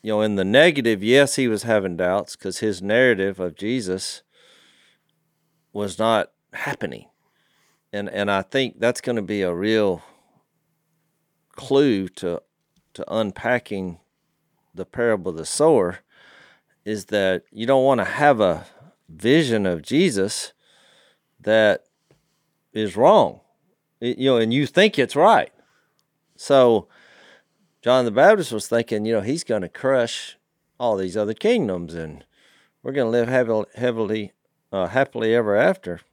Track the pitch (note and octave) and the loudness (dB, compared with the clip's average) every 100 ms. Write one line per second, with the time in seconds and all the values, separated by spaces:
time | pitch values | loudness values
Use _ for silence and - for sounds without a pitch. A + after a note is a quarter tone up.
0 | G#2+ G#2+ G#2+ G2+ F#2+ B2 E3+ D3 A#2 G#2 | -2 0 0 0 2 6 6 4 0 0
1 | G#2 C3 C#3 - B2+ G#2 A#2 G#2+ F#2+ E2+ | 4 4 4 0 -2 -2 0 0 0 -2
2 | F2+ G2 - - G2 F#2 A2 F2+ G2 A2+ | 0 0 -4 -10 -10 -4 -4 -4 0 2
3 | B2+ G#2 F#2+ F#2 F2+ D2+ G#2 B2+ F#2+ F#2 | 4 2 -2 -4 -8 -8 -6 -6 -4 -6
4 | - - _ _ _ _ _ _ _ _ | -8 -14 _ _ _ _ _ _ _ _
5 | _ _ _ _ _ _ _ G#2 G#2 F2+ | _ _ _ _ _ _ _ -8 -8 -2
6 | A2 A2 - _ _ - - C#3+ F#2+ A#1 | 0 0 -2 _ _ -12 -10 -8 -10 -12
7 | - _ _ _ _ _ _ _ _ G#2 | -20 _ _ _ _ _ _ _ _ -10
8 | G2+ G#2 G2+ G2 F#2+ C3+ B2+ - A#2 A#2+ | -8 -6 -2 -2 -2 -2 -4 -2 -2 -2
9 | - A#2 F#2+ G#2 F#2 F2 G#2 A2 G2+ F2 | -4 -6 -4 -4 -2 -2 0 2 2 -2
10 | - _ _ _ _ _ _ _ _ _ | -8 _ _ _ _ _ _ _ _ _
11 | _ _ _ _ _ - - C#3 C#3+ G2+ | _ _ _ _ _ -20 0 4 4 2
12 | F#2 - F2+ E2+ _ _ _ _ _ - | -4 -8 -8 -8 _ _ _ _ _ -16
13 | - A2 G#2+ - A#2+ A#2+ - G2+ F#2 E2+ | -6 -4 -4 -4 -2 -2 -2 -8 -8 -10
14 | _ _ _ _ _ _ _ E2+ F#2 - | _ _ _ _ _ _ _ -16 -14 -4
15 | A#2+ G#2+ F2+ E2 D#2 - D#3 C#3 F2 F2+ | -2 -2 -4 -8 -8 0 2 2 0 -6
16 | _ _ - - - _ _ _ - G#2+ | _ _ -20 -20 -20 _ _ _ -10 -10
17 | F#2 G#2 F#2+ F#2 _ G#2 A#2 C3+ C3 B2+ | -4 0 0 -2 _ -10 0 2 4 2
18 | F2+ - D3+ A#2+ G2 D#2+ - _ - _ | -2 0 2 4 2 0 -8 _ -20 _
19 | _ D#2+ A2 D3+ C#3+ A2 F#2+ E2+ - C3+ | _ -6 2 2 2 0 -2 -4 -2 0
20 | F#3 G2+ G2 - - _ _ _ _ _ | 0 0 -2 -4 -12 _ _ _ _ _
21 | _ _ _ _ - A2 G#2+ - _ _ | _ _ _ _ 0 2 4 2 _ _
22 | _ _ _ _ _ _ _ A2 G#2+ F#2+ | _ _ _ _ _ _ _ -8 -6 2
23 | C#3 G#3 F#2+ - _ _ _ _ _ _ | 4 6 2 -4 _ _ _ _ _ _
24 | A#2+ A#2+ C3 B2 A2+ B2+ C#3 - G#3 - | -8 -2 0 2 2 0 0 2 2 2
25 | B2 C#3 F#3 G3+ - _ _ _ _ _ | -2 4 4 4 0 _ _ _ _ _
26 | _ _ _ _ - C#3 B2 A2 - _ | _ _ _ _ 2 4 6 4 -2 _
27 | _ _ _ _ _ _ _ _ A#2 B2+ | _ _ _ _ _ _ _ _ 0 2
28 | A#2+ G#2 E3 G#3+ E3 A2 - A#2 A#2 A2 | 2 4 4 4 0 -8 -2 -4 -2 -4
29 | A2 A2+ G#2 E3 - A2 F2 - C3+ C3+ | -2 -2 -2 -6 -4 -4 -6 -6 -2 0
30 | A#2 - - - _ _ _ _ A#2+ G2+ | -2 -6 -14 -20 _ _ _ _ -2 -2
31 | F#2 G2 G#2 A2 G#3 A#3+ B2+ F#2 E2+ E2+ | -2 -4 -4 -2 0 0 0 -4 -8 -10
32 | D#2+ D2 - _ _ _ _ _ - C#3 | -12 -14 -20 _ _ _ _ _ -8 -4
33 | A#2 A#2+ A#2 C3 A#2 A2 G#2 - B2 A2+ | 0 0 2 0 0 -2 -4 -4 -4 -2
34 | G#2 A2 G2+ _ _ _ _ G2 F2 A#2+ | -4 -4 -6 _ _ _ _ -4 -2 0
35 | C3+ A#2+ A2+ A#2 G#2+ G2+ D#3 F#3 - F2 | -2 -2 0 0 2 2 2 0 -8 -12
36 | _ | _